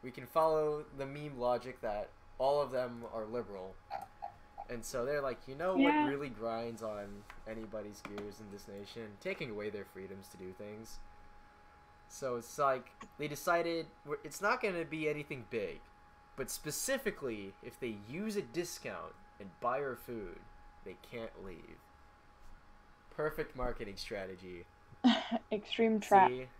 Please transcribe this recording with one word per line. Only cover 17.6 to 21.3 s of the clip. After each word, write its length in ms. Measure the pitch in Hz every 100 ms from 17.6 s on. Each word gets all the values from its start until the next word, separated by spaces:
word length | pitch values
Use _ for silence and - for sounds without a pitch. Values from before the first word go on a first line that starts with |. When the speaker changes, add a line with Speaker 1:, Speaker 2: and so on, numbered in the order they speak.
Speaker 1:
if 160 | - -
they 180 | 123 104 104
use 280 | 151 214 208
a 60 |
discount 680 | 131 139 170 - 123 92 80 - - -
and 100 | 98 85
buy 200 | - 135
our 140 | 139 117
food, 440 | - 117 95 85 - - - - -
they 120 | 90 -
can't 320 | 120 113